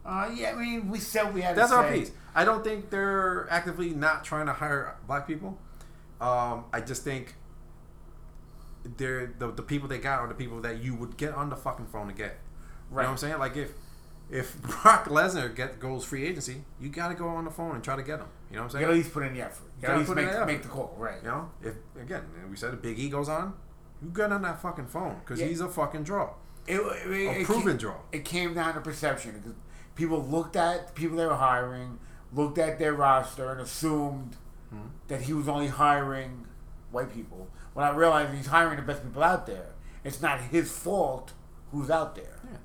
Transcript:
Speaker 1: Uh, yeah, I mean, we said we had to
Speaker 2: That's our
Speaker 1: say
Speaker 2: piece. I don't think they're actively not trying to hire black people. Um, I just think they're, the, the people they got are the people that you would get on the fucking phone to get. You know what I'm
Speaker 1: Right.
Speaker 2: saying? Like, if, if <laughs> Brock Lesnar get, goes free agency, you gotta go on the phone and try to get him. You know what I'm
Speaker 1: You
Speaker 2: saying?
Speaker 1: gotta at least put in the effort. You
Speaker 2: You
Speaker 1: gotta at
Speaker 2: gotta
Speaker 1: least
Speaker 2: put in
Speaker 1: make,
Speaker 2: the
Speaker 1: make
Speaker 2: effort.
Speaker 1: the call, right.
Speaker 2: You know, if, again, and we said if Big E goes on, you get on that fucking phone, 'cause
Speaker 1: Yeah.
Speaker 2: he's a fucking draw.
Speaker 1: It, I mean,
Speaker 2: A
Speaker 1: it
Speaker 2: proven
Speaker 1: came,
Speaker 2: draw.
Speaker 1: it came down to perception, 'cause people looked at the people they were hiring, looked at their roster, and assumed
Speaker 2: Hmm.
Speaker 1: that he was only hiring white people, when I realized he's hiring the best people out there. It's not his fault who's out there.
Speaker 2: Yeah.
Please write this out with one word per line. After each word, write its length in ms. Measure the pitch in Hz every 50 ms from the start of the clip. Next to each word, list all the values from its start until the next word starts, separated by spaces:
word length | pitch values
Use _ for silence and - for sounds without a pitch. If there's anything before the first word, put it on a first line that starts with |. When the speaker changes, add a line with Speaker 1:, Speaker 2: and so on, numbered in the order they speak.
| -
Speaker 1:
Uh, 260 | 190 185 190 202 226 233
yeah, 180 | 240 226 214
I 20 | 226
mean, 340 | 233 233 240 233 233 208 190
we 120 | 220 202
said 340 | - - - 220 208 202 196
we 60 | 185
had 140 | 180 180 170
to 60 | 208
Speaker 2:
That's 120 | 233 240
our 160 | 254 247 208 -
Speaker 1:
say 100 | 240 -
Speaker 2:
piece. 120 | 104 - - - - - -
I 100 | 156 180
don't 180 | 220 226 220
think 280 | 220 214 214 202 202 -
they're 580 | 208 196 196 196 196 196 190 185 180 180 156 -
actively 400 | 170 175 170 180 160 170 175 170
not 340 | 160 143 147 156 156 147 -
trying 220 | - 156 151 156
to 60 | 143
hire 440 | 131 - 151 151 143 139 - - - - -
black 200 | - 135 143 139
people. 320 | - 156 151 190 190 196 - - - - - - - - - - - - -
Um, 440 | 120 123 123 123 123 123 117 113 117 -
I 80 | - 117
just 220 | 110 120 131 -
think 320 | - 143 135 131 123 - - - - - - - - - - - - - - - - - - - - - - - - - - - - - - - - 120 120
they're, 380 | - 135 131 131 127 127 120 - -
the, 120 | 123 117
the 120 | 107 123
people 260 | - - 143 143 139 131
they 100 | 131 120
got 220 | 123 139 139 131
are 80 | 120 113
the 60 | 110
people 260 | - 127 117 113 117
that 200 | 113 117 113 110
you 120 | 120 131 123
would 220 | 113 120 117 -
get 180 | - 147 151 143
on 160 | 139 143 143
the 60 | 131
fucking 300 | 123 - 131 123 127 117
phone 200 | 104 - 107 104
to 60 | 107
get. 260 | 107 101 107 - - - - - - - - - - - - -
You 60 | 131
know 0 |
what 60 | 135 131
I'm 60 | 127
Speaker 1:
Right. 80 | 135 123
Speaker 2:
saying? 200 | 143 147 160 151
Like, 160 | 135 127 120
if, 160 | 147 135 - - - - - - - - - - - - -
if 300 | 131 131 127 - - 151
<laughs> 200 | - - - -
Brock 240 | - 220 214 - -
Lesnar 480 | 151 147 151 175 190 180 165 127 120 110
get, 260 | 120 127 - 110 110
goes 240 | 123 131 131 123 117
free 200 | - 147 135 139
agency, 380 | 170 185 151 123 127 127 139 143 - - -
you 80 | 127 143
gotta 260 | 143 170 175 175 180
go 120 | 170 175 170
on 160 | 165 165 165
the 60 | 160
phone 240 | 160 - 170 165 147
and 80 | 117
try 140 | 113 139 135
to 60 | 139
get 180 | 131 139 - -
him. 80 | - - - - - -
You 60 | 98 107
know 40 |
what 0 |
I'm 40 | 117
Speaker 1:
You 40 | 123
Speaker 2:
saying? 120 | - 139
Speaker 1:
gotta 100 | 156 165
at 40 | 170 170
least 140 | 160 -
put 100 | - 151 139
in 100 | 135 127
the 60 | 123
effort. 220 | - - - - -
You 60 | - -
Speaker 2:
You 60 | -
Speaker 1:
gotta 40 | 123
at 20 | 131
Speaker 2:
gotta 100 | 139 151
Speaker 1:
least 100 | 151 -
Speaker 2:
put 100 | - 151
in 60 | 147
Speaker 1:
make, 100 | - 196
Speaker 2:
the 120 | 226 214
Speaker 1:
make 80 | - 147 -
Speaker 2:
effort. 40 |
Speaker 1:
the 60 | - -
call, 260 | 127 135 - - -
right. 220 | 107 113 110 101 -
Speaker 2:
You 60 | - 113
know, 220 | 123 151 170 165 - -
if, 120 | - 113 107 - - - - 131
again, 220 | 123 131 185 - - - - 85
and 80 | 90 98
we 60 | 98
said 180 | - - 127 131
if 60 | 104
Big 180 | - 117 113 117
E 100 | 135 143
goes 200 | 139 143 143 147
on, 260 | 156 160 185 196 190 - - - - - - - - -
you 100 | 143 170
get 200 | 175 214 208 208
on 120 | 202 202
that 200 | 190 175 160 156
fucking 240 | - 175 139 143 127
phone, 340 | - - 165 185 156 101 90 -
'cause 160 | - 123 120
Speaker 1:
Yeah. 60 | 131
Speaker 2:
he's 140 | 156 170 165
a 80 | 180 175
fucking 360 | 175 165 147 143 151 156 151
draw. 260 | 160 202 202 151 - - - - - - - - -
Speaker 1:
It, 120 | 180 196
I 280 | 214 - - - - 180
mean, 200 | 190 196 196 190
Speaker 2:
A 40 | - 190
Speaker 1:
it 40 | 180
Speaker 2:
proven 240 | - 214 233 196 190
Speaker 1:
came, 40 | 143
Speaker 2:
draw. 200 | 117 110 104 92 - - -
Speaker 1:
it 120 | - 147 143
came 300 | - 170 180 180 170 165
down 200 | 170 165 165 160
to 60 | 156
perception, 600 | 139 156 143 - 151 147 131 - - 117 104 107
'cause 100 | 104 117 113 - - - - - - - -
people 280 | - 165 160 160 151
looked 340 | 135 127 151 165 165 165 -
at 320 | 190 165 170 180 170 - -
the 40 |
people 240 | - 135 160 165 160
they 100 | 165 165
were 80 | 160 147
hiring, 640 | 123 135 131 127 123 123 123 127 127 127 127 120 - - - - - - -
looked 260 | 123 147 147 147 143 170
at 200 | 160 156 151 -
their 140 | 160 151 147
roster, 560 | 147 143 135 135 131 127 - - 139 131 131
and 100 | 131 131
assumed 760 | 123 120 - - 156 160 151 151 143 143 139 135 131 120 - - - - - - - -
Speaker 2:
Hmm. 180 | 110 104 107 127 147 - -
Speaker 1:
that 160 | - 139 -
he 100 | 123 135
was 140 | 156 151 143 147
only 200 | 143 147 147 139
hiring 760 | 127 139 147 147 143 143 139 135 135 135 131 131 127 123 117 - - - - - - - - -
white 220 | 117 120 135 135 -
people, 340 | 117 101 - 90 92 90 - - - - - -
when 120 | 139 143
I 40 | 143 143
realized 400 | 151 165 165 156 151 147 143 139
he's 120 | 143 127 135
hiring 280 | 147 165 170 165 151
the 60 | 143
best 200 | 131 143 139 - -
people 180 | 123 120 139
out 240 | 156 175 185 175 -
there. 280 | 117 98 92 85 - - - - - - -
It's 180 | - 135 - 117
not 200 | 156 156 139 127
his 300 | 127 123 143 170 160 - -
fault 560 | - - 170 202 190 160 139 131 127 - - - - - - - - - -
who's 180 | 143 147 139 131
out 260 | 160 160 156 156 -
there. 240 | - - - - - -
Speaker 2:
Yeah. 140 | 262 208 -